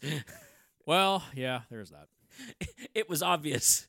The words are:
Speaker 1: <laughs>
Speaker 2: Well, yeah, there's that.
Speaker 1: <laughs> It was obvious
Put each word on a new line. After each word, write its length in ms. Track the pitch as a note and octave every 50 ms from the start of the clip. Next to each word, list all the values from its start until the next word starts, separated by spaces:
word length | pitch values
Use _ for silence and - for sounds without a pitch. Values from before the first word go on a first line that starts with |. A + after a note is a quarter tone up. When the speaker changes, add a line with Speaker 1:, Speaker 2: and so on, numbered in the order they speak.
| C3+
Speaker 1:
<laughs> 40 | D3 D#3 C#3 - - - - - - _ _ _ _ _ _ -
Speaker 2:
Well, 380 | D3 E3 F#3 F#3+ G3 G3 F#3 - - C#3
yeah, 280 | C3+ B2+ B2+ B2+ B2 A#2 _
there's 200 | A#2+ A2 G2 E2+
that. 160 | D2+ D2 D#2 _ _ _ _ _ - C4 C4 A3+ - -
Speaker 1:
<laughs> 80 | - - - - - - -
It 140 | A3 G#3+
was 160 | F#3 E3+ D3 F3
obvious 640 | F3+ F3 D#3+ D3 D3+ C3 A#2 - - - - -